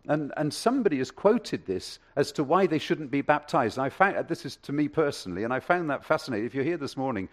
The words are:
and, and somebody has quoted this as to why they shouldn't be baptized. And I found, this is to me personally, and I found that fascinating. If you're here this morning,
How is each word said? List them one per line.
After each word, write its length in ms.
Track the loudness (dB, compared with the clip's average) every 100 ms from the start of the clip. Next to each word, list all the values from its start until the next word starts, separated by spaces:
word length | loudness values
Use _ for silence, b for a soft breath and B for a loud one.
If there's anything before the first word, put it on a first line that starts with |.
| -2
and, 240 | -2 -2 -4
and 140 | -4
somebody 440 | 0 0 2 2 0
has 120 | -2
quoted 560 | 2 4 4 0 -6 -4
this 320 | -6 -6 -14 b -2
as 160 | 0
to 100 | 0
why 240 | 2 4 4
they 120 | 2
shouldn't 320 | 0 -2 -2
be 100 | 0
baptized. 560 | 2 2 2 2 2 0
And 80 |
I 60 | -2
found, 360 | 2 2 2 -4
this 200 | -6 -8
is 100 | -12
to 160 | -6
me 160 | -2 0
personally, 560 | 0 0 -2 -6 -4
and 80 | -2
I 80 | -2
found 300 | 0 0 0
that 120 | -4
fascinating. 440 | 0 -2 0 -4 -2
If 80 |
you're 100 | -2
here 140 | -2 -2
this 180 | -6 -4
morning, 320 | -4 -4 -6